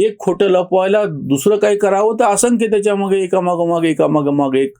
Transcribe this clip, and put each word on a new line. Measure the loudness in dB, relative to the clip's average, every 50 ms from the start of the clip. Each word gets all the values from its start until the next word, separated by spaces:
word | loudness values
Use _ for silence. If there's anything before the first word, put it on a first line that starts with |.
| 2
एक | 0 -2 -4
खोटं | -4 -2 0 0 2 2
लपवायला | 2 0 0 0 0 0 0 2 0 0 0
दुसरं | -2 -4 -6 -4 -2 -2 0 0 0 0
काही | 2 2 0 0 2
करावं | 0 0 0 2 0 0 0 0
तर | 0
असंख्य | 0 2 2 0 0 0 0 0 0
त्याच्यामागे | 0 0 0 0 0 0 -2 0 -2 -2 -2
एकामागोमाग | -2 -2 -2 0 0 -2 -2 -2 -2 0 0 0
एकामागोमाग | 0 0 2 0 0 2 0 0 0 0 0 0 0 0
एक | 0 -2 -2 -4 _